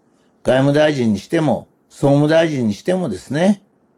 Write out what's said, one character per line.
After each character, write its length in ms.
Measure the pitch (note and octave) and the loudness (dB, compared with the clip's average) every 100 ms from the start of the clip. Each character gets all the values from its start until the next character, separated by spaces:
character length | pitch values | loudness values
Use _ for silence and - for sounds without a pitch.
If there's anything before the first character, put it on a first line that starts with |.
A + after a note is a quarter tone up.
| _ _ _ _ | _ _ _ _
外 160 | - C3 | -2 2
務 120 | C#3 | 2
大 240 | C#3+ D3+ C#3+ | 2 2 0
臣 160 | A#2 | -2
に 80 | G2 | -2
し 80 | - | -4
て 140 | D#3+ | -2
も、 260 | D3+ F#2 - _ _ | -2 -4 -8 _ _
総 180 | - C#3 | -4 0
務 220 | C#3+ D3+ | 2 2
大 200 | D#3+ E3 | 2 2
臣 160 | C#3+ A2+ | 0 -2
に 60 | |
し 100 | G2+ | -4
て 100 | - | -4
も 160 | F#3 E3 | -4 -4
で 80 | F#2+ | -8
す 160 | - | -8
ね、 280 | C#3 F#3 G3+ _ _ _ | 0 0 0 _ _ _